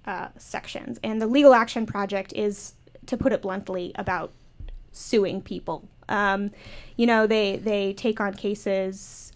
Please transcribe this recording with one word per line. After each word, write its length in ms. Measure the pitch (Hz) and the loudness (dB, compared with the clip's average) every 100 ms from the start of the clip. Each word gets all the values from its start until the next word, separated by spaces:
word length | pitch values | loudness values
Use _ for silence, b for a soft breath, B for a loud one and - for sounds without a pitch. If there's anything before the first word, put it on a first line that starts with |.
uh, 240 | - 180 - - | -10 -8 -8 -12
sections. 600 | - - - - - 233 | -10 -10 -8 -10 -10 -8
And 180 | 220 220 | -4 -2
the 60 | 220 | 2
legal 260 | 269 285 | 8 10
action 320 | 240 226 240 220 | 10 6 -2 -4
project 460 | 202 202 196 196 | -4 -4 -4 -6
is, 420 | - 208 202 - - - - - | -4 -2 -4 -12 -18 -20 -20 -8
to 100 | 247 | 0
put 160 | 269 | 0
it 80 | 214 | 0
bluntly, 520 | 190 190 - 185 180 | -2 -6 -6 -6 -6
about 380 | - 196 180 165 - - - - - - | -6 -4 -4 -6 -12 -20 -16 -14 -14 -16
suing 500 | - - 226 190 190 | -16 0 2 2 -2
people. 440 | - 175 - 160 - - - | -6 -8 -6 -8 -10 -20 -4
Um, 440 | 208 208 196 202 B B B B - | 0 2 2 -2 B B B B 0
you 80 | |
know, 220 | 233 226 220 | 4 6 4
they, 320 | 220 202 196 | 4 2 -2
they 340 | 214 208 196 | -2 0 0
take 260 | 196 233 214 | -2 -2 -2
on 140 | 202 | -4
cases, 960 | 196 202 208 202 190 190 190 - - - | -2 -4 -4 -2 0 -2 -6 -12 -16 -16